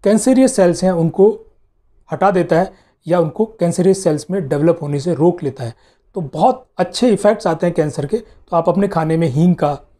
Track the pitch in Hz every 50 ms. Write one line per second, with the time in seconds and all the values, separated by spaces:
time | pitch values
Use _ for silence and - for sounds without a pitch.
0 | - 196 214 214 - 262 262 262 262 254 254 - 185 175 170 170 185 185 185 170
1 | 165 165 - - 190 220 - - - _ _ _ _ _ _ _ _ _ _ _
2 | _ _ 160 143 185 196 190 185 165 - 170 160 190 185 - _ _ _ _ _
3 | _ 156 175 180 165 156 - - 220 220 - - 170 170 170 - 175 190 190 190
4 | - 175 151 147 - - 180 175 156 131 156 143 151 170 165 - 151 143 143 143
5 | 135 180 165 127 160 180 175 175 156 135 135 - 123 113 - _ _ _ _ _
6 | _ _ _ 190 156 131 - 151 185 262 254 - - _ _ - 180 175 - -
7 | 240 254 208 190 - 208 214 208 - 180 165 - - 175 170 - 156 151 - -
8 | 143 143 - 240 - _ - _ _ _ 180 165 165 180 160 190 202 196 - 165
9 | 160 156 160 165 170 151 123 147 170 180 175 - 156 147 143 - - _ _